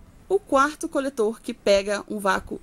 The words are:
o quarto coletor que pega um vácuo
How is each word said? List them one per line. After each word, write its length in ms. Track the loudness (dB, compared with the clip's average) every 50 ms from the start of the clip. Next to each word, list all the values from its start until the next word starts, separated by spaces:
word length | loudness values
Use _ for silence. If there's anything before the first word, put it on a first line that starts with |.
| -20 -20 -20 -20 -4 -2
o 100 | -2 -2
quarto 480 | 0 2 2 2 2 2 0 -6 -10
coletor 540 | -4 -4 -2 -2 -2 -2 -2 -2 -2 -2 -6
que 120 | -10 -10 -10
pega 500 | -2 2 4 4 4 4 0 -4 -4 -4
um 120 | -8 -8 -2
vácuo 420 | 0 0 0 0 -2 -8 -12 -14